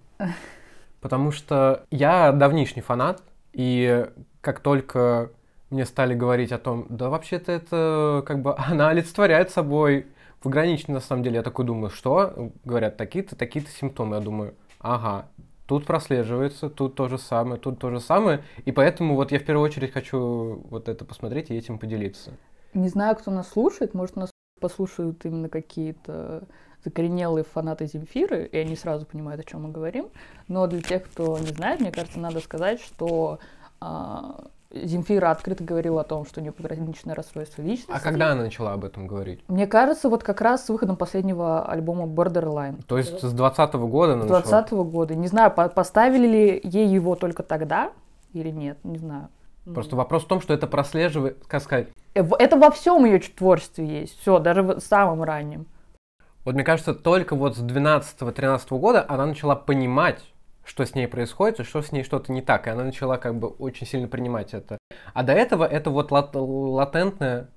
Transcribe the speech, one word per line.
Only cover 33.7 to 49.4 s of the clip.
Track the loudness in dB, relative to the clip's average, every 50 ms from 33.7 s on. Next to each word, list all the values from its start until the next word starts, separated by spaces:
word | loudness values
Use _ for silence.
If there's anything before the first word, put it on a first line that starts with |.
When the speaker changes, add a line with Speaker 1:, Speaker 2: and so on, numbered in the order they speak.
| _ _
Speaker 1:
а, | -12 -10 -10 -10 -10 -10 -12 -12 -12 -14 -16 -18 -20 -20 -20 _ _ _
Земфира | -12 -10 -6 -4 -4 -4 0 2 2 4 4 4
открыто | 2 2 -2 -6 -6 -6 -4
говорила | -4 -2 -2 0 0 0 -2
о | -2
том, | -4 -6 -8 -8 -10
что | -10 -10
у | -10
неё | -10 -10
пограничное | -10 -10 -8 -8 -6 -6 -8 -8 -10 -10 -10 -10
расстройство | -10 -10 -10 -12 -12 -12 -12 -12 -8 -6
личности. | -6 -6 -6 -6 -8
Speaker 2:
А | -10 -6
когда | -2 -2 0 2 2 2 2
она | 2 -2
начала | -4 -6 -6 -4 -4 -4
об | -4 -6
этом | -8 -10 -12 -12 -10
говорить? | -8 -8 -8 -8 -10 -12 -8 -4
Speaker 1:
Мне | -2 0 0
кажется, | 4 4 4 4 4 2 0 0 0
вот | 0 0 -2
как | -4 -2 0
раз | 2 2 2 2 0
с | -4
выходом | -4 -2 -2 -2 -2
последнего | -2 -4 -4 -4 -2 -2 -2 -2 -2 -2 0 0 -2 -2 -4
альбома | -4 -4 -4 -4 -4 -4 -4
Borderline. | -2 0 0 0 2 0 0 -2 -2 -2 -4 -4 -6 -8 -10 -6
Speaker 2:
То | -2 -2 -2
есть | 0 -2 -4 -6
Speaker 1:
Да. | -4 -2
Speaker 2:
с | 0
двадцатого | 2 2 4 4 4 2 2 2 0 -2 0
года | 2 4 4 4 4
она | 2
Speaker 1:
С | 2
Speaker 2:
начала? | 4 4 4
Speaker 1:
двадцатого | 4 4 4 4 4 2 0 -2 -2
года. | -2 -2 -2 -2 -2 -2
Не | -2 -2 0
знаю, | 4 6 6 6
по-, | 6 4 2 2
поставили | 2 0 -2 2 4 4 6 6 6 6 6 6
ли | 6 6 6 6 4 2 -2
ей | -2 2 4 4 6
его | 4 4 4 2 0
только | 0 -2 -4 -4 -6
тогда | -6 -4 -4 -4 -2 -2 0 0 -2 -2 -6 -12 -20 -20 _ _ _ _ -10
или | -8 -8 -6
нет, | -6 -6 -8 -8 -10 -10 -10
не | -10 -10 -10
знаю. | -10 -10 -10 -12 -12 -16 -20 _